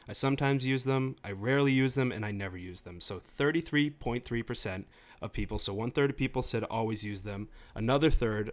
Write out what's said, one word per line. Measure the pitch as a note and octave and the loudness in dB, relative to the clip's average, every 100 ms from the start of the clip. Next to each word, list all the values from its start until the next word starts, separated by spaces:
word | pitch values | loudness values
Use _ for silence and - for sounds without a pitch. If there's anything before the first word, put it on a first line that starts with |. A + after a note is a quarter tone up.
| - | -8
I | |
sometimes | - C#3 C#3 C#3 C3+ C3 | 0 0 2 2 2 2
use | C3 C3 | 0 2
them, | C3+ C3 - | 0 0 -4
I | G#2 | -10
rarely | G2 A#2 C#3 C#3 | -4 2 4 6
use | C3 C3 C3+ | 6 4 2
them, | B2+ | 0
and | A2 G#2 | -2 -4
I | |
never | G2+ F#2+ F#2 | -4 -6 -8
use | F2+ F2 | -10 -12
them. | F2+ F2 | -14 -6
So | - F#2 | -6 -6
thirty-three | - - C#3+ E3 E3 D3 D3 | -12 0 2 2 0 2 2
point | - A#2+ B2 - | 0 -4 -4 -2
three | A#2+ | -4
percent | A#2 A#2 G#2 F#2 - - - - | -2 -2 -2 -4 -10 -18 -20 -6
of | G#2+ | -4
people, | - G2 G#2+ | -2 -2 -2
so | - | -2
one | G2 A#2+ | -2 -2
third | D3 C#3 | 2 2
of | C3+ | 2
people | C3 C3 | -2 0
said | - A2+ G#2+ | 0 0 -2
always | A2+ A2+ G#2+ | -2 0 -2
use | G#2 G2 | -4 -8
them. | G#2 G2 G#2 - - | -8 -8 -10 -14 -14
Another | - A2+ C#3+ D#3 | -4 2 4 6
third | - A2+ G#2+ G#2 | 4 2 0 -4